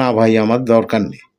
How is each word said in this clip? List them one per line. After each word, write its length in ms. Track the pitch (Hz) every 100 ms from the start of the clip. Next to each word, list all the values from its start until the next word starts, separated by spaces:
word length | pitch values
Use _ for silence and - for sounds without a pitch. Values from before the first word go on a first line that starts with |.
"না 60 | 127 110
ভাই, 140 | 113 110
আমার 240 | 107 120 120
দরকার 280 | 113 110 113 101
নেই।" 120 | - _